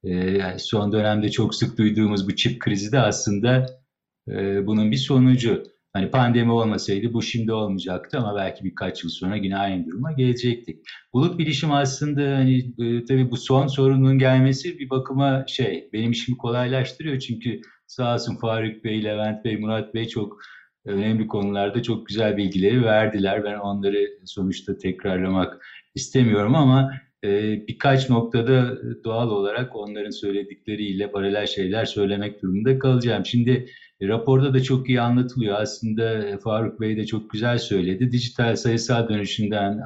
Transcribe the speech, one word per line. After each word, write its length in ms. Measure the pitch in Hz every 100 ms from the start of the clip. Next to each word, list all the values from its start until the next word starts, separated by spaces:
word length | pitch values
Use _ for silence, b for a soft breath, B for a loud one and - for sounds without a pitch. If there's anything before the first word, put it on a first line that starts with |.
E, 100 | 90
yani 440 | 90 92 98 92 92
son 340 | - 107 104
dönemde 380 | 107 107 107 104
çok 240 | - 104
sık 240 | - - -
duyduğumuz 500 | 107 110 107 101 95
bu 80 | -
çip 240 | - -
krizi 320 | - 101 104
de 60 | 135
aslında, 680 | 107 98 - 101 117 127 131 - _ _ _ _ -
e, 380 | 101 98 98 98
bunun 240 | 107 107
bir 60 | 135
sonucu. 680 | - 131 127 123 117 92 - B _
Hani 180 | 98 98
pandemi 420 | 127 120 120 117
olmasaydı 600 | 117 107 98 - 101 117
bu 100 | 113
şimdi 300 | - 117 110
olmayacaktı 680 | 110 107 95 87 90 - 143
ama 180 | 110 101
belki 280 | 95 -
birkaç 400 | 95 - 95 -
yıl 60 | 85
sonra 260 | - 92 107
yine 200 | 95 98
aynı 300 | 101 92 82
duruma 260 | 92 151
gelecektik. 640 | 139 127 120 123 113 - - B B B
Bulut 260 | 123 165 175
bilişim 340 | 156 135 160
aslında 640 | 143 135 - 147 143 139 135
hani, 220 | 131 127
e, 460 | 123 120 117 120
tabii 260 | 117 135 123
bu 60 | 117
son 300 | - 135 135
sorunun 520 | 139 135 135 135 135
gelmesi 600 | 131 131 131 135 175 -
bir 120 | 131
bakıma 540 | 131 131 135 139 135 135
şey, 420 | - 113 85 -
benim 180 | 107 117
işimi 280 | 117 - 120
kolaylaştırıyor 800 | 120 123 123 131 123 - 156 131
çünkü 420 | - 110 120 104 B B _
sağ 280 | - 120
olsun 220 | 117 120 92
Faruk 480 | 113 110 110 104
Bey, 200 | 113 107
Levent 400 | 107 107 107 107
Bey, 120 | 117 107
Murat 380 | 107 110 107
Bey 140 | 113 113
çok 300 | 113 101 - B B B _
önemli 420 | 104 101 107 110 107
konularda 560 | 104 101 101 101 113
çok 240 | - 107 -
güzel 300 | 104 107 101
bilgileri 460 | 98 95 98 127
verdiler. 640 | 113 107 110 107 95 104
Ben 140 | 104 104
onları 500 | 101 101 98 101 101 -
sonuçta 540 | 95 104 92 90 - 95
tekrarlamak 880 | 95 90 101 92 92 95 87 - B B B
istemiyorum 600 | - - 135 117 104 104
ama, 380 | 160 135 131 135 135 _ _
e, 40 | 104 101 107 104 -
birkaç 420 | - 143 135 131
noktada 680 | 117 113 - 117 131 120 - 120 117
doğal 260 | 113 113 120
olarak 460 | 104 98 113 123 113
onların 340 | 104 104 104
söyledikleriyle 1000 | 95 101 101 98 98 - 104 104 95 101
paralel 360 | 101 98 101 101
şeyler 380 | - 92 110
söylemek 580 | 104 107 98 101 104 -
durumunda 360 | 92 98 113 135
kalacağım. 480 | 135 127 120 104 92
Şimdi, 420 | 120 117 127 B B B _
e, 80 | 98
raporda 460 | 113 135 131 139
da 80 | 131
çok 260 | 127 127 131
iyi 120 | 123
anlatılıyor. 560 | 120 123 123 123 107 101
Aslında, 680 | 107 - 113 110 113 110 101
e, 100 | 98
Faruk 420 | 113 107 110 -
Bey 160 | 110 110
de 100 | 107
çok 240 | 110 -
güzel 280 | 107 120 120
söyledi. 540 | - 98 87 92 123
Dijital 440 | 120 - - 117 107
sayısal 520 | 117 113 - 117 113
dönüşümden, 720 | 104 98 - 104 104 101 104